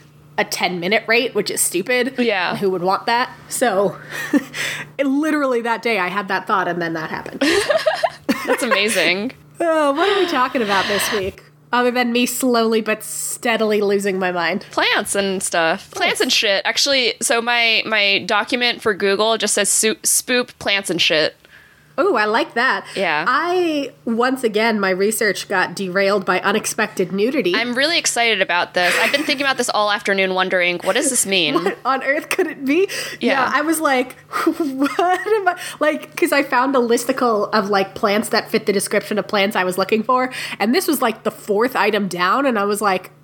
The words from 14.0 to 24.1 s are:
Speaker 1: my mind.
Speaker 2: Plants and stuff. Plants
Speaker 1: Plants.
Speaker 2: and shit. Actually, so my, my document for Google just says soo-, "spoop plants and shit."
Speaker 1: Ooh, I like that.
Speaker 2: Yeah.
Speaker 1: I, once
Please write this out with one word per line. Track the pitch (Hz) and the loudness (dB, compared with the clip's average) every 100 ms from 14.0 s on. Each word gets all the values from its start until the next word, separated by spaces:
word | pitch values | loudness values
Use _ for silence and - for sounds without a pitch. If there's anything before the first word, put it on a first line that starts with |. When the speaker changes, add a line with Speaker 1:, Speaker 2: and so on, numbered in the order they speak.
| 202 190 | 0 0
Speaker 1:
my | 185 | 0
mind. | 180 165 190 - | 0 -2 -2 -4
Speaker 2:
Plants | - 415 440 208 | -2 0 0 -2
and | 202 196 190 | -2 -2 -2
stuff. | - 175 165 190 - | -2 0 2 0 -6
Plants | - | -4
Speaker 1:
Plants. | 349 - | -2 0
Speaker 2:
and | 262 | 0
shit. | - 214 196 | 0 2 0
Actually, | - 226 294 269 240 - | 0 0 2 2 0 0
so | 226 233 | 0 0
my, | 233 240 233 220 - | 0 2 2 2 0
my | 214 202 196 180 | 0 2 0 0
document | 208 226 247 240 - | -2 0 0 0 -2
for | 226 | -2
Google | 190 202 196 220 220 | 0 0 2 2 0
just | 214 | 0
says | - 202 | 0 0
soo-, | - 220 - | 2 0 0
"spoop | - - - 247 247 - | -2 -2 0 0 -2 -6
plants | - 202 196 | -2 -2 0
and | 175 | 0
shit." | - 156 156 - - - - _ - - | 2 2 0 -4 -20 -20 -20 _ -10 -2
Speaker 1:
Ooh, | 370 247 | 2 2
I | |
like | 214 226 330 | 2 0 0
that. | 233 262 196 - - | 0 0 0 -4 -4
Speaker 2:
Yeah. | 180 151 180 | -2 0 0
Speaker 1:
I, | 269 339 359 339 302 277 - | 0 0 0 0 -2 -4 -6
once | - | -4